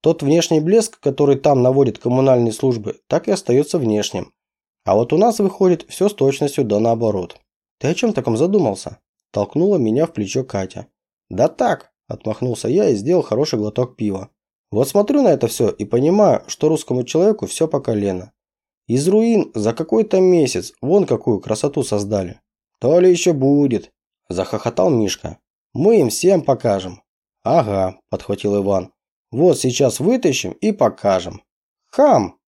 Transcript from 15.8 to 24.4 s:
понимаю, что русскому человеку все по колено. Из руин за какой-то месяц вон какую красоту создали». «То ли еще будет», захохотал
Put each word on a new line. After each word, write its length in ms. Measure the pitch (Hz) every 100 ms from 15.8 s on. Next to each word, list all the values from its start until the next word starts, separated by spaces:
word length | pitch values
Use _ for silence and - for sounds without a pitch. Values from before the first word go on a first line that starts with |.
| 107
понимаю, 580 | 120 143 196 202 123 -
что 200 | - 151
русскому 360 | 156 - 127
человеку 420 | 123 156 196 214 -
все 220 | - 160
по 120 | 147
колено. 540 | 135 107 101 92 95 _ _ _ _ _ _
Из 200 | 120 156
руин 440 | 208 233 220 -
за 200 | 110 107
какой-то 460 | 117 160 220 214 190
месяц 540 | 185 175 135 - 90 _
вон 240 | 131 196 165
какую 340 | 110 - 104
красоту 440 | - 110 147 143
создали». 580 | - 104 101 104 90 - _ _ _ _
«То 200 | 123 170
ли 120 | 180
еще 220 | 175 180 151
будет», 560 | 135 143 143 110 - _ _ _ _
захохотал 600 | 90